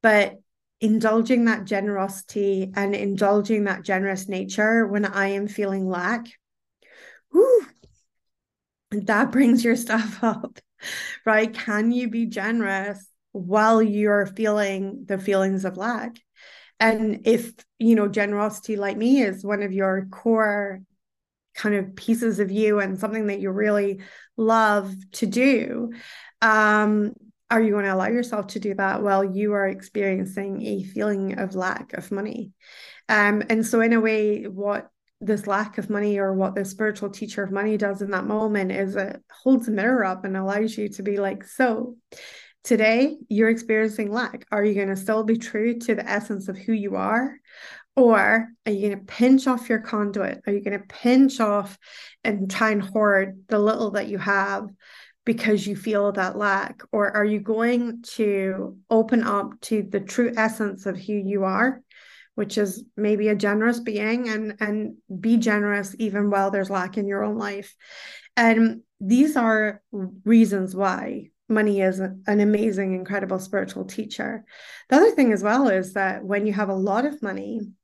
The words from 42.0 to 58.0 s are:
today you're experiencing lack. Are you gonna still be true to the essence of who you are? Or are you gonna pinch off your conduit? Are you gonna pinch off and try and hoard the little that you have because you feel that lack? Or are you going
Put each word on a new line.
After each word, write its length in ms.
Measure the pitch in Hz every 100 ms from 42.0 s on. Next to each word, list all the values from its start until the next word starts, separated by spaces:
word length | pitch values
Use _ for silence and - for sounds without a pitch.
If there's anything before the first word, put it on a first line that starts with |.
| _ - - - - _ -
today 500 | 220 220 226 277 302 -
you're 200 | 208 226
experiencing 600 | 226 226 220 220 214 208
lack. 340 | 214 233 214 -
Are 140 | 208 208
you 80 |
gonna 240 | 202 196 190
still 260 | 190 220
be 140 | 214 226
true 420 | - 214 226 233
to 160 | - 220
the 140 | -
essence 400 | 202 208 202 190
of 80 | 190
who 160 | -
you 220 | 220 202 190
are? 420 | 190 226 269 - _ - - - _ -
Or 540 | 240 220 - 220 226 - -
are 60 |
you 180 | 202 208
gonna 140 | 196
pinch 440 | 196 - 240 262 262
off 220 | 247 -
your 100 | 226
conduit? 640 | - 214 208 202 196 - -
Are 40 |
you 100 | 202
gonna 180 | 202 196
pinch 600 | 196 - 240 254 269 -
off 380 | 220 208 202 - - - - -
and 260 | 233 208 190
try 220 | 190 220
and 100 | 208
hoard 640 | 190 220 208 196 196 190 _
the 120 | 214
little 320 | 208 220 220
that 160 | 202 -
you 100 | 202
have 500 | 196 196 196 196 208 - - - - _ -
because 400 | 226 220 208 196
you 100 | 202
feel 360 | - 208 202
that 260 | 196 185 208
lack? 440 | 202 196 196 - -
Or 180 | 220 202 208
are 100 | 208
you 140 | 214
going 640 | 208 220 233 247 240 233